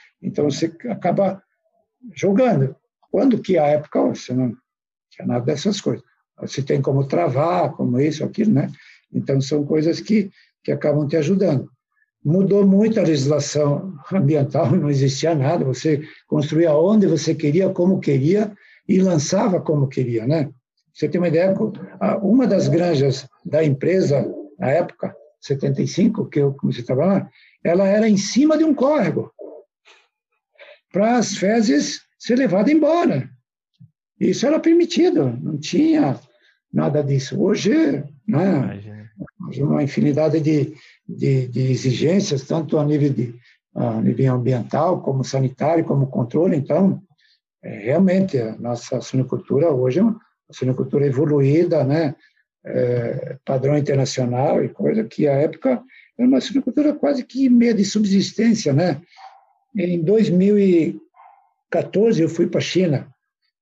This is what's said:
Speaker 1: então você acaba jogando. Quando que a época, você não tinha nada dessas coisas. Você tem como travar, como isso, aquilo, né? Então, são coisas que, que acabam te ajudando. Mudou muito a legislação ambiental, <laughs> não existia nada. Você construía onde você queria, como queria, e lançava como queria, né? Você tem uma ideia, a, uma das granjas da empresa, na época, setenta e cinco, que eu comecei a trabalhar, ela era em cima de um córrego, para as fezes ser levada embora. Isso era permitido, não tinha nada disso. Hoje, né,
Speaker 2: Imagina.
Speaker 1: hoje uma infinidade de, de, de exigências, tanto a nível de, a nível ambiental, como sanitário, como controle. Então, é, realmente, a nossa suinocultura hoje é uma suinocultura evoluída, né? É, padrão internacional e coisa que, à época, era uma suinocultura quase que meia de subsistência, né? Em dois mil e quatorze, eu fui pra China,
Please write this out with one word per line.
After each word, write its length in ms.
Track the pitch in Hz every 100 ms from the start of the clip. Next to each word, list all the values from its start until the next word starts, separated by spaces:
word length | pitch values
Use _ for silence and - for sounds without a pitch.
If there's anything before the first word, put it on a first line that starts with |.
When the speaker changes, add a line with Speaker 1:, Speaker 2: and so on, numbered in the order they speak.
| _ _
Speaker 1:
então 300 | - - 147
você 200 | - 165 - 240
acaba 520 | - 175 180 190 196 _ _ _ _ _ _ 247
jogando. 640 | - 180 202 254 156 131 - _ _ _
Quando 280 | 185 277 202
que 180 | 170 170
a 100 | 147
época, 360 | 151 151 -
você 320 | 269 104 -
não 180 | 127 131 - _ _ _ _ _
tinha 180 | - 123
nada 160 | 120
dessas 360 | 127 143 208 202
coisas. 240 | - 117 _ _ _ -
Você 200 | - -
tem 220 | 135 147
como 240 | 135 135 139
travar, 640 | 170 175 127 165 180 151
como 280 | - 127 123
isso, 240 | 151 -
aquilo, 280 | - - 214
né? 160 | 135 - - - - _
Então, 260 | 123 - 135
são 240 | 135 147
coisas 360 | 143 156 160 156
que, 280 | - 220 196 _ _ _
que 80 | -
acabam 340 | 131 151 147 143
te 100 | 160
ajudando. 540 | 147 190 185 131 - _ _ _ _ _
Mudou 440 | 147 185 175 202 196
muito 320 | 190 226 226
a 60 |
legislação 880 | 165 147 135 147 - 143 147 143 - - -
ambiental, 580 | 190 135 151 135 139 143
<laughs> 40 |
não 160 | 175 143
existia 460 | 135 135 - 156 156
nada. 280 | 131 175
Você 380 | 135 123 156 147 151 - -
construía 480 | 151 147 156 170
onde 320 | 147 180 220 175
você 260 | 160 160
queria, 380 | 143 151 165 185
como 300 | 180 175 190
queria, 520 | - 135 143 208 208 - _ _ -
e 120 | 185
lançava 600 | 185 160 - 190 233 170
como 280 | 151 151 135
queria, 380 | - 120 113 117
né? 240 | 160 139 - _ _ _
Você 180 | - 151
tem 100 | 185
uma 80 | 175
ideia, 260 | 156 190 190 214 - - -
a, 160 | - 208
uma 300 | 196 262 233
das 220 | 185 135
granjas 600 | 170 175 143 139 - - _
da 180 | - 147
empresa, 640 | 156 135 143 190 156 139 - - - -
na 100 | 123
época, 460 | 156 175 - - - - _
setenta 440 | - 139 143 135
e 40 | 135
cinco, 380 | - 220 -
que 160 | 131 147
eu 140 | 139
comecei 280 | 139 139 131
a 40 | 117
trabalhar, 440 | 131 175 196 - _ _ _
ela 240 | 156 175 196
era 220 | 208 220
em 80 | 196
cima 400 | - 226 311 311
de 80 |
um 100 | 320
córrego, 560 | - 262 302 175 123 - - - - - _ _ _ _ _ _ _ _ - - - _
para 280 | 180 220 240
as 180 | - -
fezes 640 | 185 233 214 285 - - _ _
ser 180 | - 247
levada 360 | 247 185 220
embora. 560 | 311 294 339 330 139 - - _ _ _ _ - _ _ -
Isso 280 | 175 185 247
era 120 | 311
permitido, 800 | 330 339 339 - 359 - 127 120
não 160 | 151 147
tinha 600 | - 175 320 311 147 - - _ _ _ _
nada 320 | - 160 143
disso. 340 | 135 135 - 127
Hoje, 640 | 175 214 175 311 156 131 - - -
né, 220 | 135 190
Speaker 2:
Imagina. 640 | 151 98 101 107 107 - - - - 165
Speaker 1:
hoje 160 | 131
uma 200 | 147 151
infinidade 580 | 143 - 147 143 156 160
de, 320 | 151 151 - - - _ -
de, 400 | 117 139 131 123
de 220 | 123 131
exigências, 760 | 120 131 117 139 190 - 135 -
tanto 320 | 160 143 160
a 60 | 147
nível 260 | 151 143
de, 220 | 120 127 - _ _ _
a 260 | - 120 110
nível 320 | 131 117 131
ambiental, 720 | 127 120 123 101 135 165 -
como 200 | 143 135
sanitário, 600 | 120 135 131 - 143 165
como 220 | 165 139 135
controle. 500 | - 123 151 180 156
Então, 460 | 139 151 196 - - _ _ _ _ _
é, 220 | - 110
realmente, 540 | 107 156 190 185 - 135
a 180 | 110 110
nossa 420 | 117 120 - 123
suinocultura 680 | - 131 127 131 - 135 170
hoje 280 | 131 127 139
é 40 |
uma 220 | 220 - _ _ _
suinocultura 540 | - 127 131 135 147
evoluída, 800 | 143 127 151 147 135 156 175 160
né? 320 | 131 156 151 - _ _ _ _
É, 720 | - 127 123 123 117 - - -
padrão 320 | - 135 135 147
internacional 880 | 143 135 127 - 123 123 151 -
e 40 | -
coisa 340 | - - 220
que, 240 | 220 - 147
à 80 |
época, 480 | 139 160 - 269 247 - - _ -
era 120 | 254
uma 120 | 262
suinocultura 540 | - 262 254 294 294
quase 300 | 294 285 262
que 240 | - 254 269
meia 260 | 240 233
de 100 | 190
subsistência, 880 | 196 214 202 196 - - 233 202 151
né? 280 | 135 180 143 - - - _ _ _ _ 208
Em 240 | 180 170
dois 300 | 160 220 160
mil 260 | 180 196 208
e 440 | 196 170 156 - _ _ - _ _ _ -
quatorze, 500 | 170 139 185 226 160
eu 60 | 160
fui 180 | - 117
pra 140 | 143
China, 480 | - 175 180 127 - _ _ _ _ _